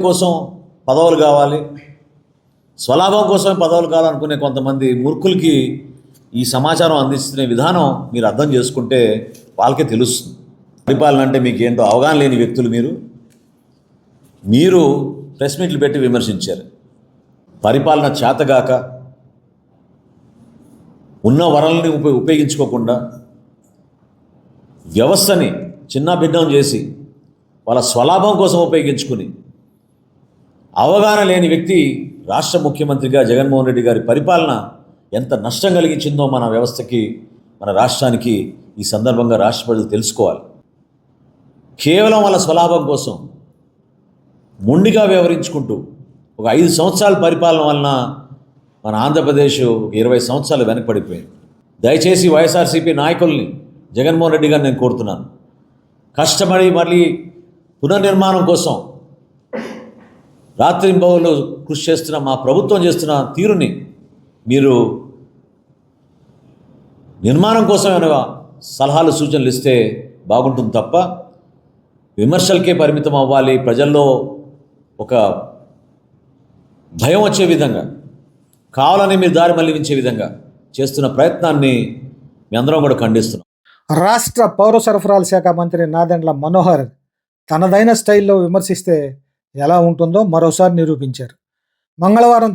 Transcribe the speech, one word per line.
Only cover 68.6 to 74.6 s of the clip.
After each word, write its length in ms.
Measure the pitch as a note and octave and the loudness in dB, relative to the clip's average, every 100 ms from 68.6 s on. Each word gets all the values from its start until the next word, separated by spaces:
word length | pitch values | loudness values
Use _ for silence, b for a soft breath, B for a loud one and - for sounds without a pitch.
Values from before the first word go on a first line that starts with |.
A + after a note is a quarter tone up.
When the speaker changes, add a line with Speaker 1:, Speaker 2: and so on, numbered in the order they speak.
| - - | -14 -4
Speaker 1:
సలహాలు, 380 | C#3 D3+ E3 D3 | 0 2 2 0
సూచనలు 320 | D3 D3 B2+ | -2 0 0
ఇస్తే 200 | - C#3+ B2+ G#2+ - - - - | 0 2 2 0 -4 -14 -14 -2
బాగుంటుంది 460 | A2+ C3 B2+ A2 A2 | 0 0 -2 -2 -4
తప్ప 180 | G#2+ E3+ F3+ - - _ _ _ _ _ _ _ _ - | -2 -2 -2 -6 -18 _ _ _ _ _ _ _ _ -4
విమర్శలకే 560 | A2 F3+ F#3 F#3 F3+ E3+ | 0 0 2 0 2 2
పరిమితం 340 | D3+ D3+ D3+ C#3+ | 2 0 0 0
అవ్వాలి, 340 | C3 C3+ C3 B2+ | 2 2 2 0
ప్రజల్లో 480 | B2+ A#2 C#3+ D3 C#3+ B2 - - - - | 0 0 2 2 2 2 -4 -14 -20 -20